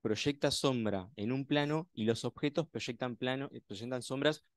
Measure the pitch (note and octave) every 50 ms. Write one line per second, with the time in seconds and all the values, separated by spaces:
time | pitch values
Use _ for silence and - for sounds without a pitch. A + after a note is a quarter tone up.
0 | - A2+ G#2+ - - D3 C#3 - - C#3+ C3+ - - C#3 C3 A#2+ A2+ G#2 G2 F#2+
1 | F#2 A2 - - G2+ A2+ C3 C3+ C#3 - D3 D3 C#3+ D3 D3+ D#3+ E3 _ _ -
2 | G#2+ A2+ A2+ G#2+ - A#2+ _ - - D3 C#3+ F3 D#3 - - A2+ - - A#2+ -
3 | C3 B2 A#2 - B2+ B2+ C3 C3+ C#3 - - A#2+ _ _ G#2 F#2 A2+ B2 B2+ B2
4 | A2 - C3 C3+ C#3+ D3+ D#3 - _ _ _